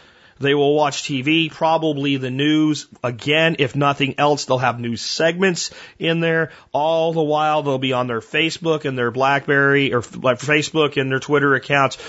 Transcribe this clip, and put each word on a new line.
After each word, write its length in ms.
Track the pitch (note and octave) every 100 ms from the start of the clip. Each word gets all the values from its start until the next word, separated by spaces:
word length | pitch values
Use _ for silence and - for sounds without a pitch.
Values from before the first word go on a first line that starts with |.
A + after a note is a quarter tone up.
| - _ - -
they 140 | C#3
will 200 | C#3+ C#3+
watch 300 | D3+ D3 -
T 180 | - C3+
V, 260 | C3+ D#3+ D#3+
probably 680 | - D#3+ D#3+ D#3 C#3+ C#3+ C#3
the 140 | C3
news. 580 | C3 D3+ D#3 D#3 D3 - -
Again, 540 | B2 B2 C#3+ D3+ E3 -
if 160 | C3+ C#3+
nothing 400 | C#3+ C#3 C3+ C3+
else, 260 | D3 C#3+
they'll 140 | - B2+
have 220 | B2+ A#2+
news 200 | A#2 A2+
segments 720 | - - D#3+ E3+ F#3+ E3 - - - -
in 220 | E3 E3
there. 300 | E3 D#3+ D#3 - -
All 400 | C#3 D#3 E3 E3
the 100 | E3
while, 400 | D3+ D3+ D#3 D3+
they'll 160 | C#3+ C3
be 140 | C3
on 160 | B2 B2
their 120 | A2+
Facebook 640 | - D3+ D#3+ - E3 D3+
and 140 | C#3+ B2+
their 140 | A#2+
BlackBerry, 800 | C3 C3+ C#3 C#3 C#3+ C#3 C#3 C#3
or 60 | A#2+
f-, 180 | - -
like, 240 | B2+ A#2+
Facebook 600 | C3 D3+ D3 D#3 C#3+ C#3+
and 100 | C3
their 100 | C3+
Twitter 340 | - D3 C#3+
accounts, 440 | C3 - C#3+ C3 -